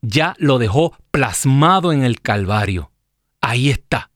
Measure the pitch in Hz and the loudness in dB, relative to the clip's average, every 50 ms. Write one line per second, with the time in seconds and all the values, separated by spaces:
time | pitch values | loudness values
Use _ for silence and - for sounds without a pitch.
0 | - 113 101 147 156 175 - - 170 143 135 127 117 104 95 139 165 165 - _ | -6 -2 -2 0 -2 -2 -4 -2 0 0 2 2 0 0 0 0 0 0 -4 _
1 | - _ - 151 135 110 87 - - 135 135 139 151 165 190 190 170 175 156 139 | -16 _ -4 -2 -2 -2 -4 -2 0 2 2 4 4 4 4 2 2 0 0 2
2 | 131 123 117 - _ - 107 104 98 92 104 107 104 101 95 90 76 - _ _ | 0 0 -2 -2 _ -4 -2 -2 0 0 0 0 0 -2 -2 -4 -6 -10 _ _
3 | _ _ _ _ _ _ _ _ - 110 117 123 127 143 135 - - _ - 110 | _ _ _ _ _ _ _ _ -4 -2 -2 0 0 0 0 -2 -4 _ -6 -6
4 | - _ _ | -6 _ _